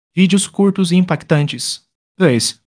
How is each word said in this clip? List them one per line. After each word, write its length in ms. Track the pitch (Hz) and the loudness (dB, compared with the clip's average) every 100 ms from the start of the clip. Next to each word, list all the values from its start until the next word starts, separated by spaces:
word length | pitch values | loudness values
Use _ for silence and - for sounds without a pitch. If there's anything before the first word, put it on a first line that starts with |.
| _ | _
Vídeos 360 | 170 185 196 - | 0 2 2 -2
curtos 420 | - 196 190 180 | -2 0 0 0
e 60 | 175 | 2
impactantes. 880 | 180 151 - 151 147 123 - - _ _ _ - | 0 -2 -2 0 0 -6 -10 -12 _ _ _ -2
Dois. 420 | 175 120 110 - _ | 2 2 -2 -8 _